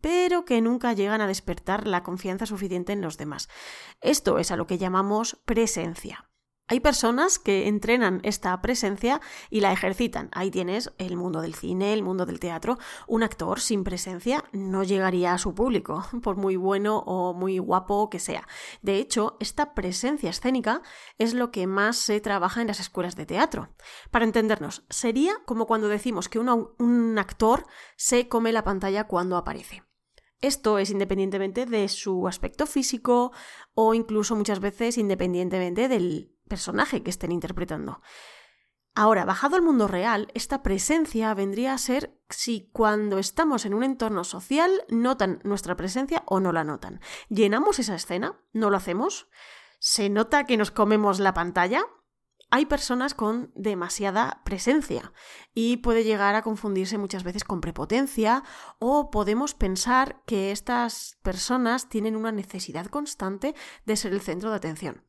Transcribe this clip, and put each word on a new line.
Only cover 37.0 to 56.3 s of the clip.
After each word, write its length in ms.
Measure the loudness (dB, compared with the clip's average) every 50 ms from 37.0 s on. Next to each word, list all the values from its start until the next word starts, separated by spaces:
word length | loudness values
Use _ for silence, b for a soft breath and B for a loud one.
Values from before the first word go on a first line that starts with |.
| -4
que 60 | -4
estén 220 | -6 -4 -4 -4
interpretando. 680 | -4 -4 -4 -6 -6 -6 -6 -6 -6 -8 -8 -10 -10 -12 B B B B B B B B B B B B B B B _ _ _ _
Ahora, 300 | 4 6 6 6 6 4
bajado 300 | 0 0 0 2 2 4
al 60 | 4
mundo 260 | 6 6 6 4 4
real, 420 | 2 2 0 2 2 0 0 -2 -4 -6
esta 300 | -8 -4 -4 -4 -2 0
presencia 680 | 0 0 0 2 2 2 2 2 0 0 0 0 0 0
vendría 400 | 0 -2 -2 -2 -2 -2 -2 -2
a 40 |
ser 400 | -2 -2 0 0 0 -2 -6 _ _ _ _
si 400 | -8 -6 -4 -4 -4 -4 -6 _ _
cuando 440 | 2 4 4 4 2 2 2 0
estamos 480 | 0 0 -2 0 2 2 2 2 0 0
en 80 | 0 0
un 100 | 0 0
entorno 400 | 0 0 -2 -2 -2 -2 -2 -4
social 600 | -4 -8 -12 -4 0 2 4 4 4 4 2 0 0
notan 520 | 0 2 4 2 4 2 2 0 0 -2 -2
nuestra 320 | -2 -2 -2 -2 -4 -4
presencia 480 | -4 -4 -4 -2 -4 -2 -2 -2 -4 -2
o 140 | 0 0 2
no 120 | 2 2
la 120 | 0 0 -2
notan. 380 | -2 -6 -8 -10 -14 -14 -16 B B B B B B
¿Llenamos 500 | 2 4 4 4 4 4 2 2 2 2
esa 160 | -2 -2 -4
escena? 440 | -6 -4 -4 -4 -2 -2 -4 -6 _ _ _
¿No 180 | _ 0 2 4
lo 80 | 2
hacemos? 520 | 2 0 -2 -2 0 0 -2 -2 -4 -12 B B B B B B B B B B B
¿Se 300 | 0 0 2 2 2 2
nota 360 | 2 2 2 4 2 2 4
que 120 | 4 2
nos 140 | 2 2 0
comemos 480 | 2 2 4 6 6 4 4 4 2 4
la 140 | 2 2 2
pantalla? 520 | 2 -2 0 2 0 2 2 2 0 0 -2 -6 _ _ _ _ _ _ _ _ _ _ _
Hay 140 | 4 4 4
personas 480 | 2 0 -2 0 -2 -2 -2 -2 -2 -2
con 380 | -2 0 0 0 -2 -4 -8 _
demasiada 880 | -6 -4 -4 -2 -2 -4 -6 -4 -2 -2 0 2 2 0 0 -2 -8 _
presencia 720 | -6 -6 -2 2 4 4 4 2 0 -6 -6 -6 -10 B B B B B B B B _
y 240 | 0 2 2 0
puede 260 | 2 2 4 4 4 4
llegar 300 | 2 2 2 2 2